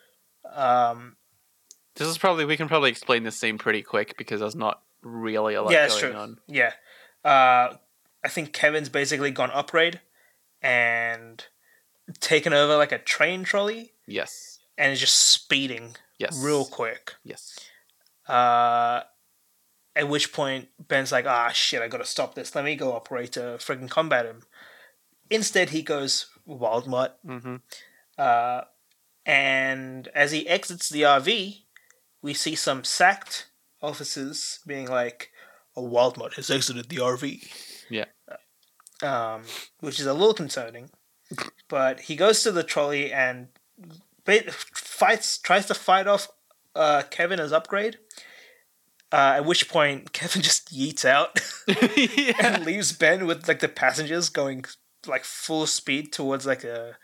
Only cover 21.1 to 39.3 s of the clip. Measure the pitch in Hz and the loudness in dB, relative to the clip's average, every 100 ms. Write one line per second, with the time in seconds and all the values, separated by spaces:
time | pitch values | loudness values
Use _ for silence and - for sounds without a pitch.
21.1 | 135 135 123 117 - - 135 117 120 117 | 0 2 0 0 0 0 -2 -4 -6 -6
22.1 | - 131 - 123 151 143 147 139 117 - | -4 -4 -6 -8 -4 -4 -2 -2 -4 -6
23.1 | 131 120 - 123 120 - 135 127 156 160 | -8 -6 -8 -8 -8 -8 -8 -4 -2 0
24.1 | 131 117 113 _ - - - - _ _ | 0 -2 -10 _ -20 -20 -20 -20 _ _
25.1 | _ _ 220 202 190 175 156 151 147 135 | _ _ -2 0 2 2 -2 -2 -4 -2
26.1 | - - _ - 139 120 117 123 127 127 | -4 -6 _ -20 -4 -2 -2 -2 -2 -2
27.1 | - 170 127 123 123 - - - _ _ | -6 -14 -14 -12 -14 -14 -20 -20 _ _
28.1 | - 135 120 120 123 - _ _ _ _ | -2 2 2 2 -4 -8 _ _ _ _
29.1 | _ - 143 139 135 135 131 131 131 123 | _ 0 2 4 2 0 -4 -8 -12 -6
30.1 | 147 143 151 160 185 196 175 - 147 147 | 0 2 0 0 0 -2 -8 -6 2 6
31.1 | 143 135 226 190 202 _ _ _ _ _ | 6 4 0 -4 -10 _ _ _ _ _
32.1 | _ 147 143 - 156 - 135 120 - 180 | _ -8 -4 -4 -2 -2 -2 -4 2 4
33.1 | 202 - - - _ _ _ 147 143 143 | 2 -6 -12 -12 _ _ _ -10 -8 -10
34.1 | - 139 147 - - 156 139 127 127 120 | -8 -8 -8 -10 -10 -12 -12 -4 -2 -2
35.1 | - - _ - _ _ - 123 120 123 | -4 -16 _ -20 _ _ -12 -2 4 4
36.1 | 127 117 - 131 135 127 123 120 127 123 | 2 -10 -10 -4 -2 -2 -6 -8 -2 0
37.1 | 123 139 - - - - - - 110 - | 0 -4 -10 -16 -18 -18 -20 -10 -8 -8
38.1 | _ _ - _ _ _ _ _ - 147 | _ _ -20 _ _ _ _ _ -8 -4
39.1 | 127 113 | -2 -4